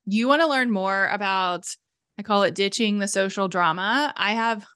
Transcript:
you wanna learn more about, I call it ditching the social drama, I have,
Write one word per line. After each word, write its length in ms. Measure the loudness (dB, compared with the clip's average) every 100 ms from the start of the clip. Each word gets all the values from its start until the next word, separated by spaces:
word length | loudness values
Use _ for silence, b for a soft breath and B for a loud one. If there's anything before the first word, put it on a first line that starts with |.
you 240 | -4 0 2
wanna 200 | 4 2
learn 220 | 2 0
more 380 | 0 0 0 0
about, 520 | 0 -2 0 0 -2 -8 -14 _ _ _ -12
I 40 |
call 200 | 0 2
it 120 | 2
ditching 440 | 2 -2 0 0 0
the 100 | -2
social 400 | 0 -2 0 -2
drama, 640 | 2 2 2 0 0 0 -2
I 160 | -2
have, 320 | 0 -2 -4 -8